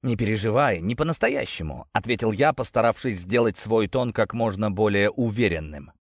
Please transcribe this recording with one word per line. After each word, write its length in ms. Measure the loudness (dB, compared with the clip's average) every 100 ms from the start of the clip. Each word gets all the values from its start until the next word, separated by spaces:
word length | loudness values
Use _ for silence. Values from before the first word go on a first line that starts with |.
«Не 140 | -2 -2
переживай, 640 | 0 0 0 2 2 0
не 160 | -2 -2
по-настоящему», — 880 | -2 0 -2 -2 -6 -6 -8 -8 -4
ответил 400 | -6 -2 0 0
я, 200 | 2 2
постаравшись 680 | 2 -2 2 2 2 -4 -6
сделать 360 | 0 2 2 0
свой 300 | 0 0 2
тон 260 | 0 -2
как 220 | 0 -2
можно 340 | 0 -2 0 -2
более 420 | 2 2 4 2
уверенным. 800 | 2 -2 2 0 0 -6 -12 -16 _